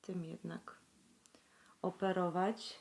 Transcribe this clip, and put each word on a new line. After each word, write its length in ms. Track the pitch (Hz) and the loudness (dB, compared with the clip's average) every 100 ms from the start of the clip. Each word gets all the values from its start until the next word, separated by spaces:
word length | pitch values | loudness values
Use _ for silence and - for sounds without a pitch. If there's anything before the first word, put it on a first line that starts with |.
tym 240 | - 185 | -4 -4
jednak 540 | 160 170 170 165 - - - - - - - - _ - - - | -4 -6 -6 -6 -10 -18 -20 -20 -20 -20 -20 -20 _ -20 -20 -4
operować. 960 | 185 - 190 185 175 170 190 220 - - | -4 0 2 4 4 4 2 2 -6 -12